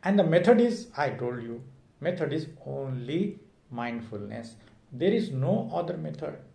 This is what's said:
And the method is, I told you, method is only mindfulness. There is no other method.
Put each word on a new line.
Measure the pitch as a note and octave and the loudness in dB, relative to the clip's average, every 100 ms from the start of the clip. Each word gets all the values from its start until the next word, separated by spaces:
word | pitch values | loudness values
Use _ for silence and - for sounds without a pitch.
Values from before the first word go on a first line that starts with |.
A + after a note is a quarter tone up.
And | F#3 G3+ | 4 4
the | |
method | E3 E3+ F3+ A#3+ | 6 6 8 8
is, | A#3+ G#3+ - - | 6 2 -8 -2
I | C#3+ | -2
told | A2 A#2+ B2 | -2 -4 -4
you, | A#2 A#2 - - _ _ | -8 -10 -12 -20 _ _
method | D#3 E3+ D3+ | -4 -2 -2
is | D#3 - - | -2 -6 -12
only | - C#3 C3+ B2+ A#2+ D#3+ G#3 - - _ _ | -10 -8 -6 -6 -4 -2 -2 -4 -18 _ _
mindfulness. | A#2+ A#2+ A#2 A2+ G#2+ G2+ A2 A#2 - - _ _ | -8 -6 -6 -8 -10 -10 -10 -12 -18 -20 _ _
There | B2+ E3+ | 0 2
is | A3+ - | 2 0
no | C3+ C#3 G#3 - | -2 2 0 0
other | E3+ E3 D#3+ | -4 -4 -6
method. | D#3 D#3 D3+ - - | -6 -8 -10 -10 -18